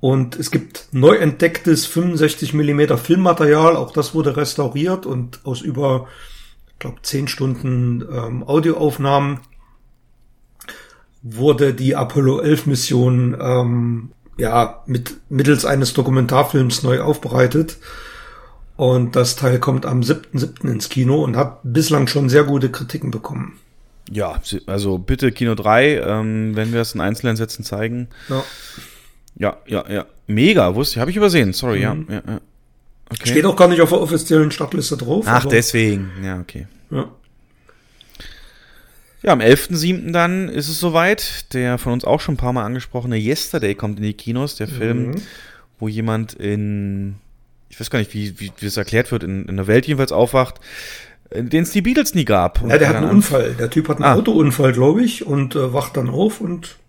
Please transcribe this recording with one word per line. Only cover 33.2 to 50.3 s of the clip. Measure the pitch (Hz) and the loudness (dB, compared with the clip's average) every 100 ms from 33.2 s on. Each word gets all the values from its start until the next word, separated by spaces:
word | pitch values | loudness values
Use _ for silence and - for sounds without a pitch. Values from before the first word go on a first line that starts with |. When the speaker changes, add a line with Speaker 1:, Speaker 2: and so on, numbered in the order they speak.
| 120 | 0
Speaker 1:
Steht | 127 | 2
auch | 180 - | 2 6
gar | 175 | 6
nicht | 175 | 6
auf | 165 | 4
der | 170 | 4
offiziellen | 160 160 - 156 151 | 2 -2 2 4 4
Startliste | - 147 190 135 139 | 0 -6 -4 -4 -6
drauf, | 123 175 214 | -2 -2 2
Speaker 2:
Ach, | 120 | 2
Speaker 1:
aber | 135 | 4
Speaker 2:
deswegen, | 117 117 117 110 101 95 92 | 2 2 2 2 0 -4 -10
ja, | 95 92 | -8 -8
okay. | 87 - 71 - _ | -10 -14 -16 -20 _
Speaker 1:
Ja. | 147 - - _ _ _ _ _ _ _ _ _ - - - - - _ - _ _ _ _ | -8 -8 -12 _ _ _ _ _ _ _ _ _ -20 -20 -20 -20 -20 _ -20 _ _ _ _
Speaker 2:
Ja, | - | 2
am | 156 | 4
elften | 110 135 - 175 | 6 4 4 -4
siebten | 165 185 - | -2 -2 -2
dann | 170 170 185 185 | 0 0 0 -4
ist | - 147 | -6 -6
es | 156 | -4
soweit. | 175 165 175 220 - - - | 0 2 2 0 -4 -12 -8
Der | 131 123 123 | -4 -2 -2
von | - | -2
uns | 120 | -4
auch | - 143 | 0 -2
schon | - | 0
ein | 139 | -4
paar | 123 | -2
Mal | 123 | -2
angesprochene | 107 127 - 123 123 113 | -4 -8 -8 -8 -4 -2
Yesterday | 107 151 - 165 107 | -2 -2 -4 -4 -2
kommt | 101 110 101 | -4 -6 -4
in | |
die | 104 | -6
Kinos, | 104 - 117 143 - | -6 -6 -4 -6 -6
der | 107 | -10
Film, | 131 113 120 120 | -4 -2 -2 -4
Speaker 1:
Mhm. | 160 - - - - _ _ | -6 -10 -20 -20 -20 _ _
Speaker 2:
wo | 110 | -8
jemand | 107 113 110 110 | -4 -2 -4 -4
in, | - 101 104 104 104 101 98 98 101 - - _ _ _ | -8 -6 -4 -4 -6 -6 -6 -8 -12 -18 -20 _ _ _
ich | - | -16
weiß | 113 | -6
gar | 113 | -4
nicht, | 104 | -4
wie, | 107 104 90 | -6 -10 -10
wie, | 101 - | -16 -10
wie | 104 | -8
es | 98 | -6
erklärt | 101 113 127 | -2 -2 0
wird, | 117 | -4
in, | 82 95 95 | -4 -8 -6
in | 95 | -6
der | 95 | 2
Welt | 117 135 | 2 2
jedenfalls | 143 135 | -2 0
aufwacht, | 80 117 | 2 2